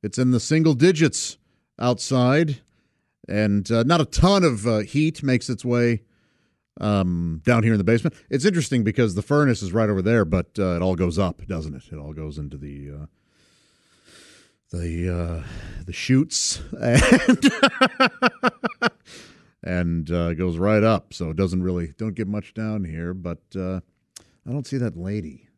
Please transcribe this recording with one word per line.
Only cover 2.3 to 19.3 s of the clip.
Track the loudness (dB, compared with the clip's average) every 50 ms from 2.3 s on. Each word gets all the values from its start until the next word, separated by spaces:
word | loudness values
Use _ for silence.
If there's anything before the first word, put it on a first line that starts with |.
| 4 4 2 0 -2 -6 _ _ _ _ _ _ _ _ _ _ _ _ -12 -4
And, | -2 0 2 2 2 0 0 2
uh, | 2 2 4
not | 4 4 2
a | 2
ton | 0 2 4 4 6 6 6 4
of, | 2 2 0 0
uh, | 0 0 0
heat | -2 -2 0 0 0 0 0 -2 -2
makes | 0 0 0 0 -2
its | -8 -6 -2
way, | -2 0 2 2 2 2 0 _ _ _ _ _ _ _ _ _ _ _ _ _ _ _ -4
um, | -2 0 2 2 2 2 0 -2 -2 -4 -4 -4 0
down | 2 2 4 4
here | 2 2
in | 2
the | 2
basement. | 2 2 2 2 -2 -6 -6 _ _
It's | -4 0 0
interesting | 2 2 2 -2 0 0 0 0
because | 0 2 2 0 0 0
the | -4 -2
furnace | 0 2 2 4 2 2 0 -2
is | -2 0
right | 0 2 2
over | 2 0 2
there, | 2 4 4 4
but, | 2 2 0 -2 _ _ -2
uh, | 0 0 0
it | 0 0
all | 0 0
goes | 0 0 0 0 0
up, | -2 -2 -4 _ -10
doesn't | -8 -8 -8 -8 -8 -12
it? | -12 -14 -16 -16
It | -14
all | -14 -14 -12
goes | -12 -12 -12 -10 -10
into | -12 -12 -12
the, | -14 -14 -14 -14 -14 -14 -14
uh, | -14 -14 -16 -16 _ _ _ _ _ _ _ _ _ _ _ _ _ _ _ _ _ _ _ _ -20 -20 -20 -20 -20 -20 _ _ _ _ _ _
the, | -10 -8 -6 -4 -4 -2 -2 -2
uh, | -2 -2 -4 -4 -4 -8 -8 -10 -12 -12 -12 -12 -12 -12 -12
the | -10 -10
chutes | -10 0 2 2 2 2 0 -2 -4 -4 -4 -6 -6 -8 -14
<laughs> | -10 -4
and, | -2 4 4 6 6 6 4 4 4 2 2 4 2 0 2 4 0 0 2 2 0 0 2 2 0 0 2 0 0 0 0 0 -4 -4 -4 -2 -8 -8 -6 _ -4 -4 _ _ _ -20 -20 -20 -20 -20